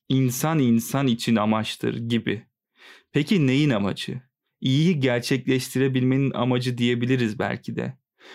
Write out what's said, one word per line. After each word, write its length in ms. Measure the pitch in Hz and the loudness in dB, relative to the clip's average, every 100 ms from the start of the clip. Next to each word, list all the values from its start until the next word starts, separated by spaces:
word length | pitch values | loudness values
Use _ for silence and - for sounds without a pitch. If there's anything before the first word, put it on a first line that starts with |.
| - | -2
İnsan 500 | 131 127 123 156 160 | 0 0 0 0 2
insan 480 | 127 117 113 139 139 | 4 2 0 0 0
için 300 | 117 - 113 | 0 0 2
amaçtır 720 | 107 110 110 - 120 120 117 | 2 0 -2 -4 -6 -4 -2
gibi. 380 | 117 113 104 - _ _ _ - - _ | -2 -2 -6 -8 _ _ _ -20 -20 _
Peki 340 | 147 151 202 135 | -2 2 2 4
neyin 240 | 135 151 | 4 2
amacı? 520 | 110 98 - - 131 - _ _ - | 2 0 -4 -8 -10 -12 _ _ -8
İyiyi 400 | 131 135 165 160 | 0 2 2 2
gerçekleştirebilmenin 1300 | 131 120 - 135 131 131 127 127 135 127 127 131 135 | 0 0 0 -2 0 -2 0 0 0 2 2 2 0
amacı 480 | - 123 127 123 120 | 0 0 0 -2 -2
diyebiliriz 600 | 120 120 123 127 117 107 | 0 0 0 0 0 -2
belki 380 | 104 113 - 117 | -4 -6 -8 -8
de. 220 | 120 - _ _ - | -8 -10 _ _ -20